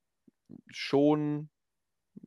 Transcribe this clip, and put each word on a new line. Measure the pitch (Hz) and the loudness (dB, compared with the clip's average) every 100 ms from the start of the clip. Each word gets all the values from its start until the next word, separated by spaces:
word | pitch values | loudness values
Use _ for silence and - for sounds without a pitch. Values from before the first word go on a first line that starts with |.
| _ _ _ _ _ - - | _ _ _ _ _ -20 -18
schon | - - 135 147 151 147 147 151 _ _ _ _ _ _ - | -14 -2 2 4 2 0 -6 -8 _ _ _ _ _ _ -20